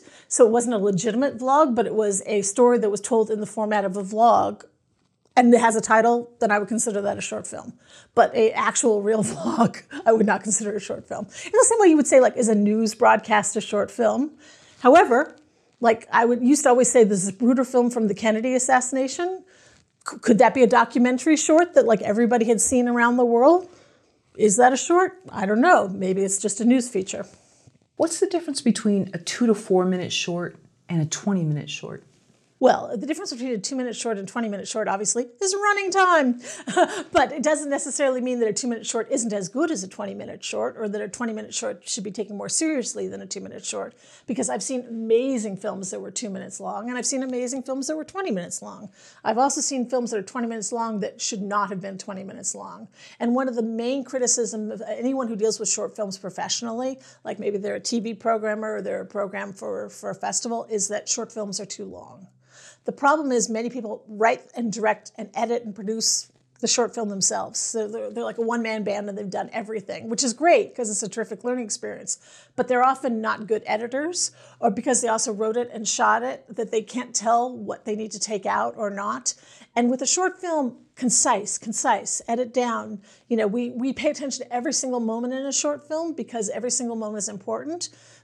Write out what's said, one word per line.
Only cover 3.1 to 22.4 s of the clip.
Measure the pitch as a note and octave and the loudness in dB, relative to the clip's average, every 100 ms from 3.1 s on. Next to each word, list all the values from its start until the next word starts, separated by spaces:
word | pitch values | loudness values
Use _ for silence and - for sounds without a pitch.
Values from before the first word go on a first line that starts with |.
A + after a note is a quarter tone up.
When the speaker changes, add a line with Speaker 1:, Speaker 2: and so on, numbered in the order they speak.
| A3+ A3 | 0 0
Speaker 1:
in | G#3+ | -2
the | G#3+ | -6
format | - G#3+ G#3 | -4 -2 0
of | G3 F#3+ | 0 -4
a | |
vlog | F#3+ G#3+ A#3 G3+ G3+ G#3 - _ _ _ _ _ _ - | -4 4 6 6 2 -4 -14 _ _ _ _ _ _ 4
and | A#3+ | 8
it | A#3+ | 8
has | A#3 A3 | 6 2
a | |
title, | - A3 A3+ A#3+ A#3+ - | 4 4 6 2 -2 -2
then | A3+ | 2
I | G#3 | 2
would | G3+ | 0
consider | A3 A#3 G3+ | -4 -2 -2
that | G3+ G3+ | -2 -4
a | |
short | - G#3+ - | -6 -8 -10
film. | - - - _ - - | -14 -14 -18 _ -20 -4
But | - - - | 4 4 6
a | A3 | 2
actual | - A3 G#3+ A#3+ G#3 | 2 -2 2 2 2
real | G3+ A3 | 2 0
<laughs> | G3+ | 0
vlog, | - - E4 A#3 - - C#4+ F4 | -2 -2 2 2 2 -16 -4 4
I | |
would | A3+ G#3+ | 4 4
not | G3 | 2
consider | G#3 G3+ G#3 G#3 | 0 -2 -2 -6
a | |
short | - G#3 - | -6 -10 -10
film. | - A3 | -12 -12
In | - F4 | -12 0
the | G#4+ B4 | 4 6
same | A4+ | 8
way | G4 | 8
you | D#4 | 8
would | A#3+ | 8
say, | C4 | 8
like, | A#3+ - | 8 4
is | A3+ | 2
a | G#3+ | 4
news | G#3 G#3+ A3 | 4 4 0
broadcast | - A3+ A3 G#3+ G#3+ - A3 | 4 6 6 4 2 2 -4
a | |
short | - G#3 G3 | -2 -2 -2
film? | - A3 A3 D4+ - - - _ - | 0 2 2 -2 -4 -20 -20 _ 2
However, | B3 D#4+ F4+ A#3+ D#4 - _ _ _ - | 8 8 8 4 2 -6 _ _ _ -2
like, | A3+ A3+ - | 2 2 2
I | G#3+ A#3 | 2 4
would, | A#3+ | 4
used | B3 C#4+ | 4 4
to | C#4 | 6
always | B3 B3 | 6 6
say | B3+ | 6
the | G#3+ G3+ | 6 4
Zapruder | F#3+ F#3+ A#3+ C4 B3+ | -2 0 2 4 2
film | B3+ A#3+ | 2 2
from | A#3+ G#3+ | 2 0
the | |
Kennedy | G3 A3 G#3+ B3 | 0 0 0 2
assassination, | B3+ B3 C4 B3 C4+ C4 - F4 F#4 - _ _ _ _ _ - | 0 4 2 2 -2 -2 -2 -4 -6 -12 _ _ _ _ _ -14
c-, | C4 | -6
could | - G#3+ | 2 6
that | A#3 | 6
be | C4 | 6
a | A#3 | 6
documentary | A#3+ A#3 C4 A#3+ B3+ E4 D4+ | 6 4 4 2 2 2 2
short | - D#4 F4 | 6 4 6
that, | D#4+ A3+ | 6 6
like, | A3 | 4
everybody | G#3 G#3 A#3 A#3+ | 2 2 4 4